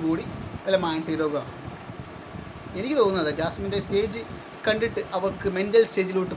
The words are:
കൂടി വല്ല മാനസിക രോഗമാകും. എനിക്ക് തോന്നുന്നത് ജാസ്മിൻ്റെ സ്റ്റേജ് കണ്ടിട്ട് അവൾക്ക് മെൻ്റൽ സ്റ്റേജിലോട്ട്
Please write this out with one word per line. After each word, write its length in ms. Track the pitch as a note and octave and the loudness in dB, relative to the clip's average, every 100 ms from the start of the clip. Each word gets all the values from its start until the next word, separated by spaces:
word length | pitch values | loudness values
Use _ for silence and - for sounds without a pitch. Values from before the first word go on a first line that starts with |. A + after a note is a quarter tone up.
| D#3+ | 0
കൂടി 180 | E3+ - - - - | 0 -2 -8 -10 -6
വല്ല 140 | G3 F#3+ E3+ | 2 2 2
മാനസിക 300 | D#3 D#3+ D#3 | 0 -2 0
രോഗമാകും. 380 | D#3 C#3+ A#2+ - - - - - - - - - - - - F#3 | 0 0 -4 -10 -12 -12 -12 -12 -12 -14 -12 -12 -12 -14 -10 -6
എനിക്ക് 180 | B3 D4 | 0 4
തോന്നുന്നത് 320 | G3+ E3+ D3+ D3+ | 4 4 2 0
ജാസ്മിൻ്റെ 400 | E3 - G3 G3 F3+ | -2 -2 -2 -2 2
സ്റ്റേജ് 360 | G3 G#3+ A3+ A3 F3+ - - A3 | 2 2 -2 -10 -12 -14 -2 0
കണ്ടിട്ട് 340 | G#3+ A3+ - - F#3+ | 2 2 0 -2 0
അവൾക്ക് 300 | F#3+ F#3+ G3 F#3 | 0 0 0 0
മെൻ്റൽ 260 | G3+ A3+ A3 | 6 6 6
സ്റ്റേജിലോട്ട് 460 | G3+ F#3 F#3 F3+ | 4 2 2 0